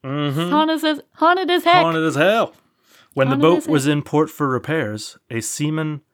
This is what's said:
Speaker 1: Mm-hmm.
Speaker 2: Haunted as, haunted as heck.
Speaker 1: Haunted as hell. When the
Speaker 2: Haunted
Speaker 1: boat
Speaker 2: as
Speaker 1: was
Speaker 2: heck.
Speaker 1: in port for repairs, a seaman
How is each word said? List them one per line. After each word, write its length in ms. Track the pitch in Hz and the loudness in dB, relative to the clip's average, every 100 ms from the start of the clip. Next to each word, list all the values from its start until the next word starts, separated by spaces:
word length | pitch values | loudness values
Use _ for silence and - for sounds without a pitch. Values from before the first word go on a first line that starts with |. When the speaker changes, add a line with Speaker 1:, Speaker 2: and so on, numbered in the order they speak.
Speaker 1:
Mm-hmm. 460 | 135 143 147 139 175 | -6 -4 -4 -2 -2
Speaker 2:
Haunted 340 | 294 311 320 | 0 0 0
as, 160 | 311 294 - | -2 -4 -10
haunted 360 | - 320 370 349 | 0 2 2 0
as 140 | 349 | 0
heck. 180 | 339 359 | 4 4
Speaker 1:
Haunted 220 | 165 160 | 4 0
as 100 | 160 | 0
hell. 400 | 135 170 226 175 _ _ _ _ _ _ | 2 2 2 -2 _ _ _ _ _ _
When 140 | - 135 | -2 0
the 80 | 135 | 4
Speaker 2:
Haunted 60 | |
Speaker 1:
boat 160 | 156 180 | 4 4
Speaker 2:
as 100 | - | 2
Speaker 1:
was 160 | 147 | 0
Speaker 2:
heck. 80 | 135 | 2
Speaker 1:
in 100 | 147 | -2
port 280 | - 147 156 | 0 0 -2
for 180 | - 143 | -2 -2
repairs, 720 | 127 - 160 110 107 - - _ | -2 -2 -4 -4 -8 -12 -18 _
a 100 | 113 | -8
seaman 640 | - - 151 156 156 147 _ | -6 -4 -4 -2 -4 -8 _